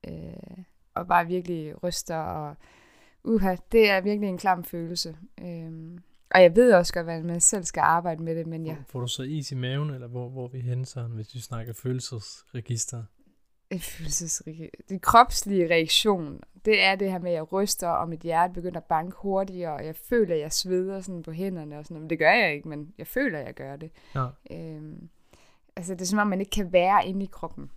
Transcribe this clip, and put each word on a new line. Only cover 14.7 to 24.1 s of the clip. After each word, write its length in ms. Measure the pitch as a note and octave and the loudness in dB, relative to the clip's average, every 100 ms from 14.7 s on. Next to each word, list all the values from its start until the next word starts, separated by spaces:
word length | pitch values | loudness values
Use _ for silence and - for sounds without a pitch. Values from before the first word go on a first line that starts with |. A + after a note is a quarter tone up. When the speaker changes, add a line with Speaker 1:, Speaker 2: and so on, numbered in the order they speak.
| - - | -16 -10
Speaker 1:
det 120 | G3 | -4
kropslige 680 | - A#3 A#3+ - - G3 E3 | 4 6 6 2 0 0 4
reaktion, 680 | E3+ D#3+ - A3 F#3+ D3+ - - - - | 2 4 2 2 0 -2 -10 -18 -6 2
det 180 | G#3+ | 4
er 120 | F#3+ F#3+ | 4 2
det 160 | G3 | 0
her 80 | F#3 | -2
med, 120 | F3+ | -2
at 40 | E3+ | -2
jeg 160 | D#3+ | -2
ryster, 360 | F#3+ G3+ - F3 | -2 0 -2 0
og 220 | E3 E3 | 0 -2
mit 100 | D#3+ | -6
hjerte 320 | E3+ E3 F3+ | -2 2 2
begynder 240 | F3+ F3 E3+ | 0 -8 -8
at 40 | E3 | -2
banke 300 | D#3+ F3 - | -2 -2 -8
hurtigere, 560 | G3+ F#3+ G3 F#3 E3+ | -2 -2 -2 -6 -8
og 120 | D3 D#3 | -6 -10
jeg 100 | D#3+ | -12
føler, 400 | - A#3+ G3+ E3 | 0 2 4 2
at 60 | |
jeg 100 | D3+ | -2
sveder 500 | - F#3 F#3 F#3 G3 | -4 0 0 -2 -6
sådan 220 | F#3 F3 | -10 -12
på 80 | D#3+ | -10
hænderne 460 | D#3+ G3 F3+ D3+ D3 | -6 -6 -6 -10 -14
og 60 | D#3 | -14
sådan 100 | E3 | -14
noget. 80 | |
Men 60 | D#3 | -6
det 100 | D#3+ | 4
gør 120 | D#3 | 6
jeg 220 | A3 G3 | 6 4
ikke, 160 | D3 D#3 | 0 -6
men 240 | D3 D3+ - | -10 -12 -14
jeg 100 | D#3+ | -6
føler, 320 | A#3+ C#4 D#3+ | -2 -2 -2
at 60 | B2 | -8
jeg 80 | |
gør 220 | - C3+ C#3 | -10 -12 -12
det. 160 | D#3+ - - | -16 -18 -10